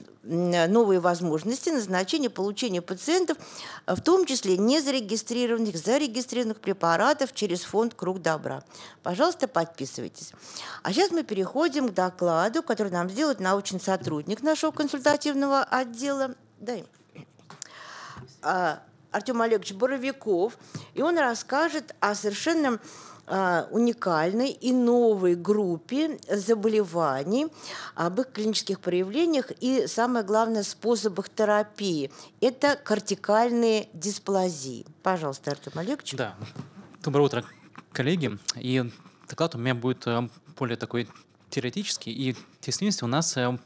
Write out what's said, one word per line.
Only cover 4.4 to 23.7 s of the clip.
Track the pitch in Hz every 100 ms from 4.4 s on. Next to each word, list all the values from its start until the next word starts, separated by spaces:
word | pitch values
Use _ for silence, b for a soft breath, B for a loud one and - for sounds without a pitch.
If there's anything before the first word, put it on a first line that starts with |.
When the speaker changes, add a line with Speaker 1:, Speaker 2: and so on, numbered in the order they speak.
| 196 185
Speaker 1:
незарегистрированных, | 214 294 277 269 208 220 - 233 240 226 220 165
зарегистрированных | 151 269 294 220 247 240 226 214
препаратов | - 190 165 165 233 294 262
через | - 208 175
фонд | - 196 233 -
«Круг | 180 185
добра». | 165 156 131 135 - B B B
Пожалуйста, | - 180 320 349 262
подписывайтесь. | - 165 - 135 - 110 - - - B B B B
А | -
сейчас | 202 392
мы | 339
переходим | 233 190 185 269 330 277 254
к |
докладу, | 185 185 180 175 165 196 233
который | 320 220 202
нам | 175 180
сделает | 196 311 226
научный | 185 202 196 185
сотрудник | - 190 - 156 151 214
нашего | 294 311 311
консультативного | 302 294 285 277 294 302 277 277 277
отдела. | - 262 254 226 277 277 269 247 _ _
Дай. | 214 226 - _ _ - - _ - - - B B B B B 127 -
А, | 147 185 175 151 - _ _
Артём | 202 202 233
Олегович | 226 220 175
Боровиков, | 190 254 269 262 269 220 175 208 - B B B
и | -
он | 285 339
расскажет | 269 226 - 269 330 302 240 -
о | 202 208
совершенно, | 208 202 311 330 285 226 B B B B -
а, | 190 190 170 -